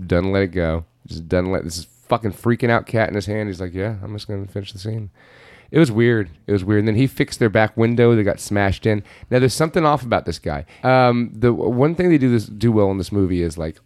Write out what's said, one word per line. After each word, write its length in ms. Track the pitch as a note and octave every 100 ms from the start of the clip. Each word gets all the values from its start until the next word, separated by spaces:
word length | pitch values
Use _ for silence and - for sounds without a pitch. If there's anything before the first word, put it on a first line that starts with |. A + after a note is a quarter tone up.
| F2+
Doesn't 240 | F2 F#2+
let 120 | G2
it 40 | G2
go. 380 | F2+ E2 D#2+ E2 _ -
Just 200 | E2 E2
doesn't 240 | F2+ F#2
let, 120 | F#2+
this 160 | E2 E2+
is 80 | D#2+ _ _
fucking 240 | A#2+ G#2+
freaking 360 | - A#2 A#2 A#2+
out 160 | A#2 -
cat 200 | A2+ G#2+
in 60 | G2+
his 120 | G2
hand. 200 | G#2+ G#2+
He's 140 | F2+
like, 120 | F#2
"Yeah, 220 | F2+ G#2 G#2
I'm 100 | G2
just 140 | G#2+ -
gonna 180 | G2+ F#2+
finish 260 | G#2 G2
the 60 | G2
scene." 320 | G#2 A2 G#2 - _ - - - _
It 60 | C#3+
was 120 | D#3
weird. 400 | G#2+ A#2+ A2+ F2+ D2+ -
It 40 |
was 140 | G2+ F#2
weird. 140 | G#2
And 80 | G#2+
then 80 | G#2+
he 100 | C3
fixed 320 | - D3 -
their 120 | A#2+
back 280 | G#2 G#2+ -
window 380 | A2+ A#2+ A#2 A#2
that 80 |
got 160 | G2 -
smashed 480 | - G2+ G2 F#2+ A2+
in. 160 | G#2 - - -
Now, 80 | B2
there's 160 | B2+
something 320 | - D#3+ F3 D3+
off 160 | D3
about 240 | A#2+ F#2+ E2+
this 140 | E2
guy. 260 | - C#2+ - -
Um, 460 | B2 C3 B2 A#2+ A#2+
the 180 | A2 A#2+
w-, 180 | G#2+ G2
one 240 | B2 D3
thing 160 | E3+ F3+
they 80 | D#3
do 140 | C3
this, 160 | A#2+ -
do 240 | G#2+ A#2
well 180 | G#2+ G2
in 80 | F#2+
this 140 | F2
movie 320 | G2+ F#2 F2+
is, 120 | E2+ E2
like, 220 | D#2+ -